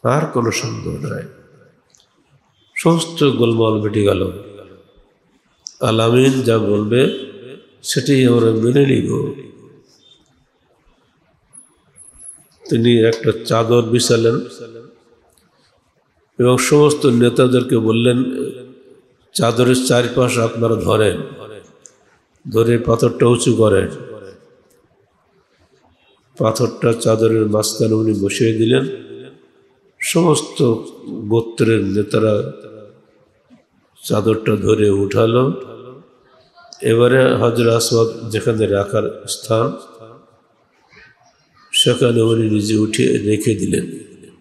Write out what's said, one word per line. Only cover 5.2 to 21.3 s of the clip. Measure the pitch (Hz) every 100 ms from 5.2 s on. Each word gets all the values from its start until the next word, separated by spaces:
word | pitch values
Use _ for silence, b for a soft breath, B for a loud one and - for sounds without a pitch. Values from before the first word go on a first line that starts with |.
| _ _ _ _ - _
"আল | 127 110
আমিন | 113 123 131 131
যা | 117 113
বলবে | 101 104 107 120 156 - - - 120 147 _ _
সেটাই | - - 135 135 127
আমরা | 120 113
মেনে | 110 113 139 139
নিব।" | 131 - - - - - - - - _ _ _ _ _ _ _ _ _ _ _ _ _ _ _ _ _ - _ _ _ _ - _ - - _ _ -
তিনি | 117 117 117 110
একটা | 113 - 110 -
চাদর | 113 113 120
বিছালেন | 113 120 - 117 113 127 - - 117 113 123 _ _ _ _ _ _ _ _ _ _ _ _ _ _ -
এবং | 123 127
সমস্ত | - 147 147 147 143
নেতাদেরকে | 120 120 117 127 127 123 120
বললেন, | 110 113 123 123 127 - - 123 - - - - _ _ _
"চাদরের | - 117 113 123 127 -
চারপাশ | 123 120 123 123 117
আপনারা | 113 117 113 107
ধরেন, | 95 107 104 85 78